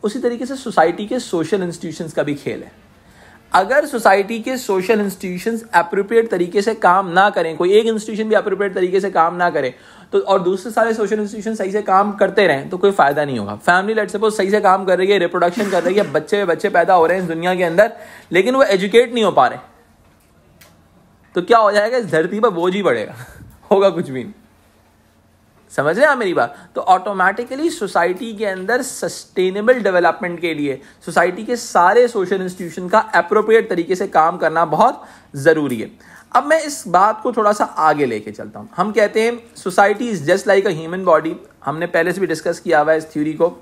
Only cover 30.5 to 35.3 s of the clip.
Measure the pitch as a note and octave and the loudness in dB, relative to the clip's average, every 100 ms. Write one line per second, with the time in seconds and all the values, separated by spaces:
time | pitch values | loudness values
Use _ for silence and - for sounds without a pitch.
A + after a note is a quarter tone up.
30.5 | D#3 C#3+ C3 - _ - E3+ F#3 F#3 A3 | -4 -4 -6 -10 _ -4 0 0 -2 -6
31.5 | A#3+ - G3 F3 A3 B3 A#3 F3+ G3 F#3 | -6 -2 2 4 6 2 0 -2 -2 -4
32.5 | F3+ F3 D#3 F3+ G#3+ - F3+ E3+ G#3+ G#3+ | -8 -12 -10 0 0 2 0 2 0 4
33.5 | A3+ A3 F3 E3 F#3+ G3 F3 D#3+ E3+ E3 | 2 2 -4 -2 -2 0 2 2 2 -2
34.5 | D#3+ E3 D3+ A#3 D#4 - - _ | 0 -2 2 2 0 -14 -20 _